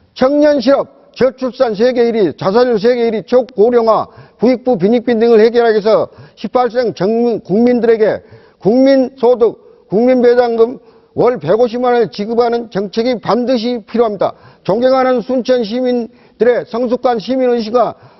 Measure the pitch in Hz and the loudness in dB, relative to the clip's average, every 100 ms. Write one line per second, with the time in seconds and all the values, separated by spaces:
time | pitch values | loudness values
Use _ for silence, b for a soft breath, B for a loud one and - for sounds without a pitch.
0 | b - 262 294 302 294 220 269 180 _ | b -2 0 2 2 2 2 0 -2 _
1 | _ - 262 254 262 - 254 196 247 247 | _ -2 -2 -2 -8 -2 -4 0 0 2
2 | 233 226 180 - 165 214 247 220 220 247 | 0 0 -2 -2 -2 0 0 0 0 0
3 | 233 214 - 247 226 - 220 240 226 202 | -2 -4 -2 -2 -2 0 2 2 2 0
4 | 113 B B B 240 254 254 233 190 240 | -2 B B B 0 0 -2 -2 0 0
5 | 240 226 233 226 226 233 233 220 196 196 | 0 0 2 4 4 2 2 0 2 0
6 | 131 B 139 _ 214 254 247 233 240 - | -2 B -20 _ -6 -2 -2 -2 -4 -4
7 | 185 226 240 208 - 196 240 247 226 226 | -2 0 -2 -4 -4 0 2 2 0 2
8 | 208 107 b b b b 180 247 269 269 | 0 -2 b b b b 0 2 4 4
9 | 254 - 233 247 220 - - - _ 196 | 0 0 0 2 0 -2 -16 -20 _ 0
10 | 247 254 240 240 240 233 226 262 b b | 2 2 2 2 0 0 0 -2 b b
11 | b - 214 247 143 190 247 233 247 240 | b -2 0 0 -2 0 0 0 -2 0
12 | 208 - 202 233 240 240 233 185 202 - | -2 -4 -6 -2 -2 -2 -6 -8 -6 -4
13 | 233 240 185 233 240 254 226 247 - 220 | -4 -4 -2 -2 0 -2 -2 -6 -6 -2
14 | 233 202 151 b b b - 208 254 262 | -2 -2 -4 b b b -4 0 2 2
15 | 262 254 196 254 226 254 208 240 254 247 | 0 -2 -2 -4 0 -2 -2 -4 -2 -4
16 | 226 - _ _ 226 226 156 233 247 247 | -6 -14 _ _ 0 0 -2 -6 -2 -2
17 | 254 240 180 262 254 240 214 240 202 - | -2 -2 -2 -2 0 -2 -2 0 -2 -4
18 | b | b